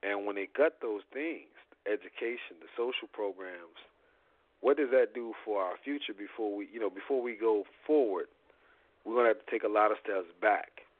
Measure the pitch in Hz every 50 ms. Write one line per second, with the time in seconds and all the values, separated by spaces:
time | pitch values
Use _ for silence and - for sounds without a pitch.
0 | - 101 101 101 101 104 101 101 98 - _ 127 143 165 165 _ - 117 107 101
1 | - _ - 131 147 165 151 101 - _ _ - - _ - _ _ 101 107 104
2 | - 113 _ - 123 117 120 117 - - - - 113 110 - - 120 123 123 -
3 | - 107 - - 107 101 92 92 95 92 90 87 85 82 85 - - - _ _
4 | _ _ _ _ _ _ _ _ _ _ _ _ - 123 143 147 147 123 127 131
5 | 123 107 - 123 117 113 107 - - 113 104 101 95 90 90 - - 139 143 143
6 | 143 - 107 98 101 95 - - 110 107 101 101 101 95 98 117 107 98 90 98
7 | - - 139 131 120 123 117 101 110 113 110 104 98 - - _ - - 151 151
8 | 135 110 95 87 73 - _ _ _ _ _ _ _ _ _ _ _ _ _ _
9 | _ 98 113 123 120 113 107 - - - - 113 - 107 104 107 104 107 107 -
10 | - - 101 95 90 85 - _ - 107 101 - - - _ - - _ _ _